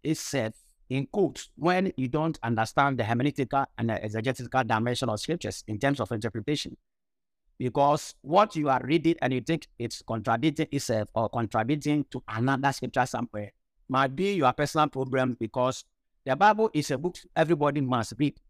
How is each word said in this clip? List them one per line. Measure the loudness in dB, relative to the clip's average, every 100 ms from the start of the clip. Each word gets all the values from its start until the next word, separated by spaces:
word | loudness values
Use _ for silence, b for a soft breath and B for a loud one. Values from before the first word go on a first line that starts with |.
itself | -4 -4 -2 -2 -2 -4 _ _ -6
in | -4 -2
quotes | 0 0 0 -16 -2
when | 0 2 0 -2
you | -2
don't | 0 0 -2
understand | -2 0 0 2 2 2
the |
hermeneutical | 0 2 0 0 0 0 -2 -2
and | -2
the | -2
exegetical | -2 -2 -2 -2 -2 0
dimension | 2 2 0 0 -2
of | -2
scriptures | -2 -4 -4 -8 -8
in | 0
terms | 0 2
of | -2
interpretation. | -2 -4 -4 -4 -4 -4 -12 _ _ _ _ _ _ _ -6
Because | -2 2 4 4 -2 -14
what | 0 4 4 2
you | 0
are | 0
reading | 2 2 2 2
and | 0
you | -2
think | -2 -4 -6 -10
it's | -8 -8 -6
contradicting | -4 0 0 0 0 -2
itself | -2 -2 -2 -2
or | -2 -2
contradicting | -2 -2 0 0 0 0 0 -2
to | -8 -8
another | -2 0 2 0
scripture | -2 -4 0 0
somewhere | -2 -6 -8 -12 _ _ _ -2
might | 2 2
be | 0 -2
your | 2 2
personal | 2 0 0 0
problem, | 0 -2 0 0 -2
because | -4 0 0 -2 -10 _ _ _ -4
the | 4
Bible | 6 6 2
is | 0 -2
a | -2
book | -4 -8 -8
everybody | 0 2 2 2 0
must | 0 0 -2 0
read. | -2 -2